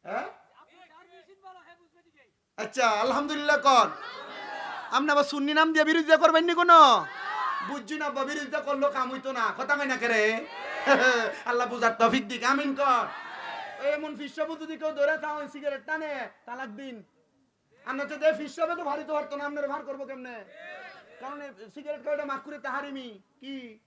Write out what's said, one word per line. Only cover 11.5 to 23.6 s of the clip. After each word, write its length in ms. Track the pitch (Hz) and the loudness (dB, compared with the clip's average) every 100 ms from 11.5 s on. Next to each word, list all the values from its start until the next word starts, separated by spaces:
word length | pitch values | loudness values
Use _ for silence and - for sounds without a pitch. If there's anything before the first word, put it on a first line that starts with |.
| 240 247 | 0 0
বুঝার 260 | 240 233 226 | 0 0 4
তৌফিক 280 | 226 262 202 | 4 4 -2
দিক। 160 | 247 | -2
আমিন 320 | 240 277 285 269 | 0 0 0 0
কর। 320 | 277 240 202 - - - - - - - 277 | 2 2 0 -8 -12 -12 -10 -10 -12 -4 -2
ওই 60 | |
এমন 260 | 294 302 294 | -2 -6 -10
ফিসাবু 380 | 285 - 311 320 | -12 -6 -6 -6
যদি 220 | 311 320 | -10 -6
কেউ 140 | 311 | -6
ধরে, 260 | 285 285 311 | 0 0 0
তাও 300 | 302 302 285 | -4 -6 -10
সিগারেট 380 | 285 285 269 - | -8 -6 -6 -6
টানে, 440 | 311 311 269 226 _ - | -6 -4 -8 -10 _ -14
তালাক 220 | 247 254 | -12 -12
দিন। 360 | 208 269 226 185 _ _ _ _ _ _ _ - | -12 -14 -14 -20 _ _ _ _ _ _ _ -10
আর 100 | 262 | -8
নয়তো 200 | 285 294 | -6 2
যে 180 | 311 | 2
ফিসাবে 420 | 311 302 - 320 339 | 2 -6 -4 -4 -2
তো 80 | |
ভারী 200 | 302 302 | -4 -6
তো 100 | 302 | -4
পারতো 220 | 302 294 285 | -6 -4 -8
না, 80 | 294 | -6
আপনারা 220 | 294 277 | -4 -4
ভার 160 | 302 | -6
করবো 220 | 269 269 262 | -8 -12 -12
কেমনে? 400 | 262 254 233 196 - - 370 359 - - - | -12 -14 -16 -18 -18 -16 -16 -16 -20 -20 -16
কারণ 220 | 262 285 | -14 -12
এই 300 | 285 190 214 294 | -14 -16 -18 -14
সিগারেট 280 | 294 294 | -10 -8
খাওয়াটা 220 | 247 294 285 | -4 -4 -4
মাকরুহে 340 | 269 285 294 | -6 -8 -10
তাহারিমি। 640 | 269 262 285 269 247 202 _ _ | -6 -6 -6 -10 -12 -18 _ _
কি? 400 | 262 269 | -14 -12